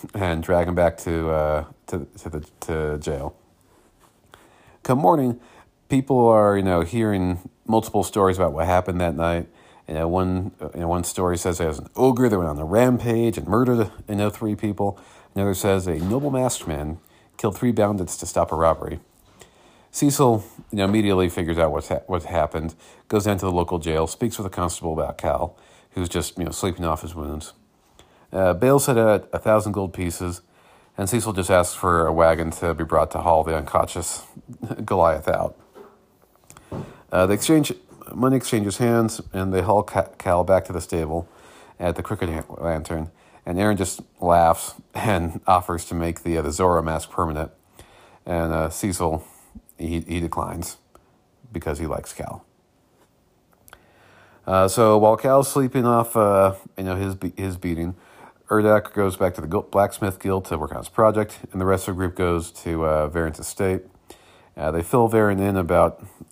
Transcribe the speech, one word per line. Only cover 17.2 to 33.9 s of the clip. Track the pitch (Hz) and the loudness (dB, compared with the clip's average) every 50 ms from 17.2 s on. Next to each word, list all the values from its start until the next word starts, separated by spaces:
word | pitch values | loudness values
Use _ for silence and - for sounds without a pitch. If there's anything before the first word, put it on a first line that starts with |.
| _ _ _ - | _ _ _ -6
killed | - 110 92 - | -4 -4 -2 0
three | - 123 | -2 0
bandits | 110 110 104 101 104 98 90 80 - - | 2 2 2 2 0 -2 -4 -6 -8 -10
to | - | -10
stop | 85 - 87 85 82 | -6 -2 -2 -2 0
a | - | 0
robbery. | 78 82 80 78 78 73 73 78 78 - _ _ _ _ _ _ _ - - _ _ _ _ _ _ _ _ | 2 2 2 2 0 -4 -8 -10 -12 -14 _ _ _ _ _ _ _ -20 -20 _ _ _ _ _ _ _ _
Cecil, | - - 147 143 139 - 143 123 117 107 95 - - - - - | -4 0 2 2 4 4 4 4 4 2 -2 -6 -16 -20 -14 -8
you | - 101 | -2 0
know, | 98 | 0
immediately | 98 104 110 104 101 98 92 92 87 | 2 2 2 4 4 4 4 2 2
figures | - - 90 80 82 82 | 0 -2 -2 -2 0 2
out | 82 78 | 2 0
what's | 73 78 80 - | 0 -2 -4 -4
ha-, | 87 69 - | -4 -6 -4
what | - 95 85 - | -4 -4 -4 -4
happened, | - 90 82 76 76 - 80 78 82 - - - - - - _ - | -2 -2 -2 -2 0 -2 -6 -6 -8 -10 -12 -18 -20 -20 -20 _ -2
goes | - 107 92 | -2 0 0
down | 104 101 90 | 0 0 0
to | 98 | -2
the | 98 | 0
local | 87 90 85 - 92 85 | 0 0 0 0 -2 -4
jail, | 80 85 78 80 80 80 | -2 -2 -2 0 -2 -2
speaks | - - 120 113 - - | -2 -4 -4 -4 -4 -6
with | 104 | -8
a | 95 | -8
constable | - - 90 85 - - - 82 80 | -4 -4 -4 -4 -4 -6 -6 -6 -4
about | 78 73 - - - | -4 -4 -6 -6 -6
Cal, | - 80 73 65 78 80 - _ _ _ _ _ _ _ | -4 -2 -2 -2 -2 -6 -8 _ _ _ _ _ _ _
who's | _ 95 90 85 | _ -6 -6 -4
just, | - 87 78 - - - | -4 -4 -4 -4 -6 -8
you | 87 | -8
know, | 80 | -6
sleeping | 78 - - 95 87 - 87 | -6 -4 -4 -6 -4 -4 -4
off | 82 78 78 | -4 -4 -4
his | - 82 85 | -6 -10 -12
wounds. | 80 76 73 76 73 - - - _ _ _ _ _ _ _ _ - - _ _ _ _ _ | -10 -10 -8 -10 -10 -12 -14 -18 _ _ _ _ _ _ _ _ -20 -20 _ _ _ _ _
Uh, | - 95 95 92 87 | -2 0 2 2 2
bail | 85 120 131 139 143 | 4 4 4 4 4
set | 135 - 131 117 | 4 2 2 4
at | 113 110 104 95 - - | 4 4 4 2 0 -4
a | - - | -8 -4
thousand | - 110 110 107 101 104 | 0 2 2 2 2 0
gold | 98 104 98 90 87 | -2 -4 -4 -4 -6
pieces, | 92 90 87 85 - 90 90 87 - - _ _ _ _ _ _ _ _ _ _ - | -6 -6 -6 -4 -4 -6 -6 -6 -8 -12 _ _ _ _ _ _ _ _ _ _ -6
and | 98 90 | -4 -2
Cecil | - 117 - 110 101 | -2 0 -2 -2 -2
just | 95 90 92 | -2 0 2
asks | 98 90 87 - - | 4 4 4 2 -2
for | - - 90 87 85 82 | -2 0 2 2 4 2
a | 80 82 | 2 4
wagon | 82 85 82 82 80 82 80 | 4 6 6 4 4 0 -4
to | 80 - - 85 82 | -4 -4 -4 -4 -2
be | 78 82 | -2 -2
brought | 78 80 80 80 80 | 0 2 2 2 2
to | - 82 | 0 -2
haul | 82 85 82 80 78 | 0 2 2 2 2
the | 82 80 | 0 -2
unconscious | 78 76 - - 90 - - | -4 -4 0 0 0 0 0